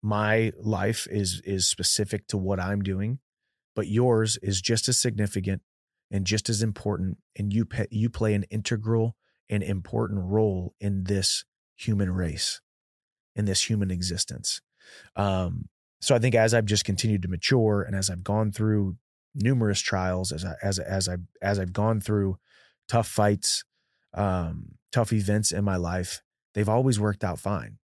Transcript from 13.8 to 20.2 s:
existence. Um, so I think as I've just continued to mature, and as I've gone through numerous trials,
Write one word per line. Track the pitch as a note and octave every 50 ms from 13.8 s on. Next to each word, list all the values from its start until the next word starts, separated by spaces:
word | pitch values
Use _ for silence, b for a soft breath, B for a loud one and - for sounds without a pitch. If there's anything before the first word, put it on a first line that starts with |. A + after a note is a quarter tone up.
| G2+ F#2+
existence. | F#2 F2 F2+ F#2 F2 F2+ - - - - - - - - _ _ B B B B B B B B B
Um, | - G2+ G2+ F#2+ F#2 F#2 F2 F2 E2 - - _ _ _ _ _ _
so | - - C#3+
I | A#2+
think | A2+ B2+ A2+
as | A#2 A2 A2+ A2+
I've | A#2 A2
just | G2+ G#2+ G2+ -
continued | - G2 F2 - A2+ G#2+ G2+ F2+
to | F2+
mature, | F2+ E2 - - C3+ B2+ A2+ A2 G#2 G2+ F#2+
and | - G2
as | G2 F#2 F#2+
I've | F#2 E2+ F#2
gone | - G2+ G#2+ A2 G#2+ G2+
through | - G#2+ A2 G#2+ G#2 G2 F#2+ F2 - _ _ _ _ _ _ _
numerous | C#3+ G2+ A#2+ C3+ B2 A2+ G#2 G2+ -
trials, | - - - F#2+ F#2 F#2 F#2 F#2